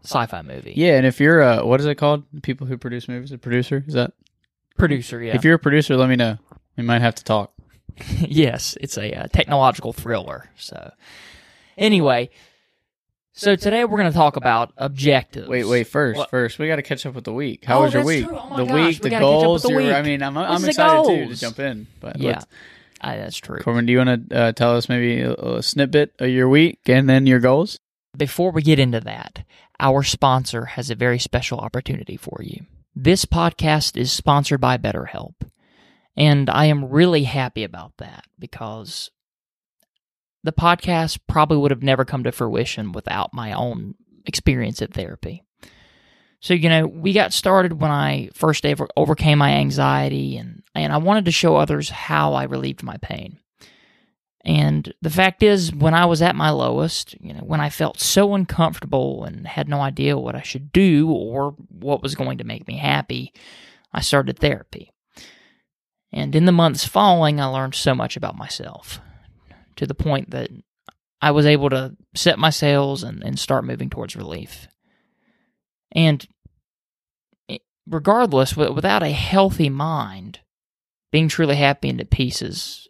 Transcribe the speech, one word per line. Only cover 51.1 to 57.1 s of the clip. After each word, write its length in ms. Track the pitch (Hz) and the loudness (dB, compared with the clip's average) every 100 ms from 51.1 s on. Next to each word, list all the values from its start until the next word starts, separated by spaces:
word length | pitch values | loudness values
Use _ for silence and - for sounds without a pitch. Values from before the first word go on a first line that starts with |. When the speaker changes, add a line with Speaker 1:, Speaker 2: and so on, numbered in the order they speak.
| 214 175 | 2 2
Speaker 1:
to 60 | |
show 240 | 160 170 151 | 2 2 4
others 340 | 151 147 147 | 2 -2 -4
how 440 | - - 156 147 | -10 -4 -2 0
I 100 | 139 | -2
relieved 380 | 131 131 135 135 | -4 -6 -8 -10
my 160 | - - | -14 -14
pain. 420 | - - - - _ _ - _ _ _ _ _ _ _ - | -12 -12 -14 -20 _ _ -20 _ _ _ _ _ _ _ 0
And 480 | 156 147 151 147 - | 2 2 0 -4 -8
the 80 | 165 | -4
fact 340 | 156 185 185 | 2 2 4
is, 300 | 214 202 165 | 4 4 0
when 200 | 151 151 | 2 2
I 120 | 165 175 | 4 4
was 160 | 160 | 4
at 140 | 170 151 | 2 2
my 160 | 151 | 0
lowest, 680 | 143 123 127 160 - - | 0 -2 -2 -2 -4 -10